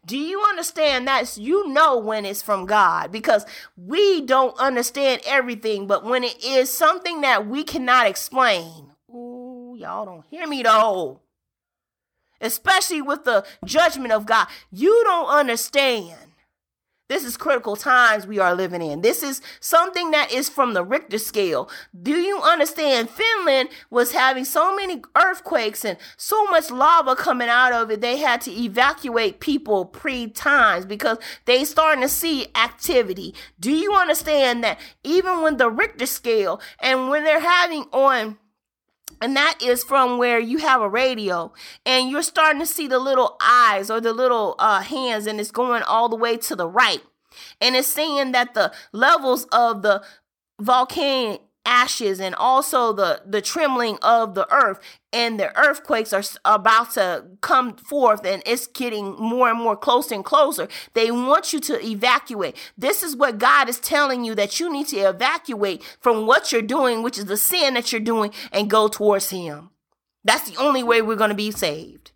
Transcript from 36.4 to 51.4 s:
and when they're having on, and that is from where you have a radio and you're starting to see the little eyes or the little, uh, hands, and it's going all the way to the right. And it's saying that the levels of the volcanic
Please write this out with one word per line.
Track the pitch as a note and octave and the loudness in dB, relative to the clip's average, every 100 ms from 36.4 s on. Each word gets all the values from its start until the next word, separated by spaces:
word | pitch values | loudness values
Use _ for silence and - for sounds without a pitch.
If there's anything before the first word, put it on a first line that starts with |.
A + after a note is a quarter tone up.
| F#3+ F#3 - - | 0 -4 -10 -6
and | B3+ C4 C4 | -2 0 0
when | D4 | 0
they're | D4+ D4+ | 2 2
having | D#4 F4 F4 D#4 C4 | 2 2 2 -4 -4
on, | B3+ C4+ C4 A3 G#3 _ _ _ _ _ _ - - | 2 4 2 -2 -10 _ _ _ _ _ _ -20 -8
and | A#3 C4+ | -2 0
that | D4+ - | 0 0
is | B3 B3 | 0 -2
from | - C#4 B3+ B3 | 2 2 2 2
where | A#3+ A#3 | 0 0
you | A3+ D4 | 0 -2
have | D4+ C4 | 2 2
a | G#3 | 2
radio | G#3+ C4 A#3+ G3+ F3 E3 - - - | 0 0 0 -4 -4 -6 -12 -20 -10
and | - B3+ B3+ | 0 0 0
you're | C#4+ | -4
starting | E4 - D#4 C#4+ | -2 2 2 2
to | |
see | - - D4 | -2 -6 -2
the | B3+ | -2
little | C4 B3+ A#3+ - | 2 2 2 0
eyes | C#3+ A#3+ A#3 G3+ G3+ | 4 6 6 2 -2
or | A3+ | -2
the | A3+ | -2
little, | A3+ B3+ A#3+ G3+ - | 0 0 2 -2 0
uh, | A3 G3 | 2 2
hands, | F#3+ C4 B3+ G#3+ A3 | -2 -6 -4 -4 -4
and | G#3+ | -6
it's | G#3 | -6
going | - B3 A#3+ | -4 -2 -2
all | - A3 A#3 | 0 0 0
the | A3 | 0
way | A#3 A#3 | -2 -2
to | - G#3+ | -4 -6
the | E3+ | -2
right. | F#3+ A#3 E3+ - _ _ - - _ | 2 2 0 -8 _ _ -20 -20 _
And | A#3+ B3+ | 0 0
it's | C4 | 0
saying | D4 D#4 C#4+ C4 | -2 -2 -2 0
that | B3+ B3 | 0 0
the | A3+ E3+ - - | 0 -2 -2 -14
levels | G#3 C4 E4 C4+ A#3+ - | 0 4 4 2 -2 2
of | A3+ A#3+ G#3 | 2 2 2
the | G#3 G3+ - _ _ _ _ _ | 0 0 -2 _ _ _ _ _
volcanic | G#3 B3+ B3+ - C#4 C4+ A#3 G3 | 0 2 2 -2 0 0 -2 -6